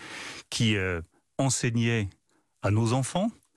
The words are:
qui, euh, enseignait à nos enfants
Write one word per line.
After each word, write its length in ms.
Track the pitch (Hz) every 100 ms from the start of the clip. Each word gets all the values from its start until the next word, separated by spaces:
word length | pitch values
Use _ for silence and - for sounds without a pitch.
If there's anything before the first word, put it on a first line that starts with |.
| - - - - -
qui, 260 | - 113 104
euh, 260 | 92 87 85 _ _ -
enseignait 720 | 135 - 127 117 117 117 95 - _ _ _ _
à 100 | 101
nos 200 | 104 113
enfants 380 | 127 127 175 220 - _